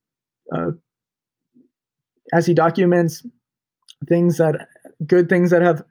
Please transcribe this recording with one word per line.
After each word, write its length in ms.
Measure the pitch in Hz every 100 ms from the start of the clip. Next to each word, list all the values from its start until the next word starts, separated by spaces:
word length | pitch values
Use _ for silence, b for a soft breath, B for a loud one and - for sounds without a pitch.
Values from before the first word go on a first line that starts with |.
| _ _ _ _ -
uh, 160 | 87 85 - _ _ _ _ _ _ _ _ _ _ _ _ _ _ -
as 140 | 170 170
he 80 |
documents 720 | 165 165 170 180 175 170 - 240 - _ _ _ _ _ _ 147
things 300 | 170 175 165
that, 300 | 160 147 - _ - - 151
good 220 | 180 175
things 220 | 180 180
that 100 | 175
have, 220 | 175 156 -